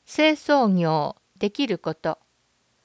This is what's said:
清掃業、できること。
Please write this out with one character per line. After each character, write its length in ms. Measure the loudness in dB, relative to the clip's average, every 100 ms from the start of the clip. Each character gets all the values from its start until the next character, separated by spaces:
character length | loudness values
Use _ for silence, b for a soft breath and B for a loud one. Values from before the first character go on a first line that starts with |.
| -10
清 300 | 0 2 2
掃 360 | 0 2 2
業、 440 | 2 0 0 -4 -8 _ -6
で 120 | -6
き 160 | -4 -4
る 100 | -4
こ 180 | -6
と。 260 | -8 -6 -8 _ _ _ _ _ _